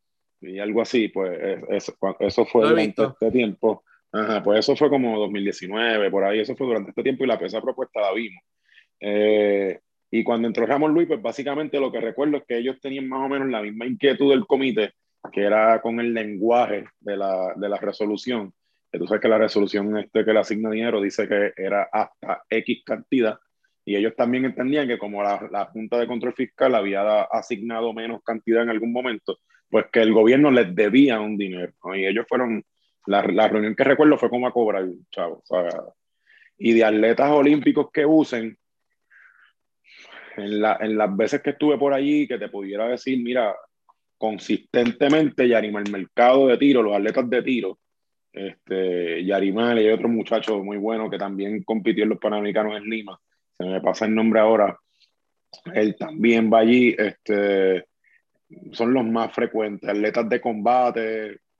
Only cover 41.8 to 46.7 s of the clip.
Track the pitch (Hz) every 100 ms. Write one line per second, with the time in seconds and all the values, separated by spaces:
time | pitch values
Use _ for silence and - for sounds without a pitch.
41.8 | 143 135 139 147 139 120 104 101 98 101
42.8 | 113 123 131 131 120 123 107 - - _
43.8 | _ _ _ _ 110 104 - 107 - 123
44.8 | 120 - 143 151 151 - 123 113 107 104
45.8 | 101 101 90 - 120 135 135 120 139